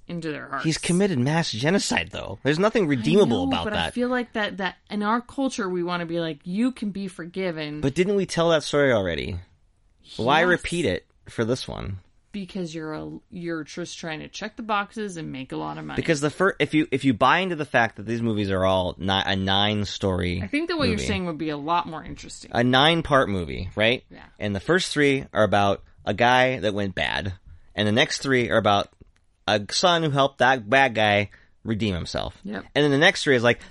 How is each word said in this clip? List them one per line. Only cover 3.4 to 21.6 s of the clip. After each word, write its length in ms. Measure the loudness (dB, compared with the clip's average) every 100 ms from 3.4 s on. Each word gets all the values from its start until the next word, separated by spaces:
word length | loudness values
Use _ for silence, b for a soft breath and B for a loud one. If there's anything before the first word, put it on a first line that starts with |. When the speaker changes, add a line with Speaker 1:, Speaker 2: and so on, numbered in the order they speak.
| 0
Speaker 1:
know, 20 |
Speaker 2:
about 160 | -2
Speaker 1:
but 80 | -2
Speaker 2:
that. 140 | -2 -4
Speaker 1:
I 20 |
feel 180 | -2 -2
like 240 | -2 -4
that, 240 | -4 -4 -4
that 180 | -6 -8 -10
in 140 | -4
our 180 | -2 -2
culture, 480 | -4 -4 -4 -2 -4
we 140 | -2
wanna 240 | -2 -4 -4
be 140 | -4
like, 180 | -4 -6
"You 260 | -6 -2 -2
can 220 | -2 -8
be 160 | -6 -8
forgiven." 720 | -10 -12 -6 -4 -4 -8 -4
Speaker 2:
But 140 | -2 0
didn't 180 | 2
we 120 | 2 0
tell 240 | 0 2
that 120 | 2
story 300 | 2 2 4
already? 480 | 4 0 -2 -6 -8 -12 _ _ _ _ _ -16 -4
Why 240 | 2 4
Speaker 1:
Yes. 60 | 4
Speaker 2:
repeat 340 | 0 -2 -2
it 200 | -2 -2 _ _ -12
for 160 | -4
this 220 | -2 -2 -4
one? 320 | -10 -8 -10 _ _ _
Speaker 1:
Because 420 | -12 -10 -8 -8
you're 180 | -8 -8
a, 180 | -10 -10 -14 _
you're 340 | -12 -8 -8
just 340 | -8 -10 -10 -10
trying 220 | -10 -10
to 80 | -12
check 280 | -12 -12 -10
the 60 |
boxes 540 | -4 -4 -4 -8 -10 -8
and 160 | -10
make 200 | -10 -10
a 40 | -8
lot 220 | -8 -10
of 80 | -8
money. 100 | -4
Speaker 2:
Because 240 | 0 0
the 80 | 0
fir-, 260 | 0 0 0
if 160 | 0
you, 120 | 2 0
if 120 | 0
you 120 | 2
buy 240 | 4 4 4
into 180 | 0 -4
the 80 |
fact 320 | 0 2 2 -2
that 80 |
these 160 | -6 -2
movies 300 | 0 0 0
are 120 | 2 4
all 280 | 2 0 -2
ni-, 240 | 0 0
a 100 | 0
nine 520 | 0 2 2 2 0 -2
story 560 | -2 0 0 0 -2
Speaker 1:
I 40 | -2
think 220 | -4 -2
that 80 | 0
what 80 | 0
you're 80 | 0
Speaker 2:
movie. 80 | -2
Speaker 1:
saying 180 | -2
would 140 | -4 -4
be 100 | -6
a 80 |
lot 300 | -4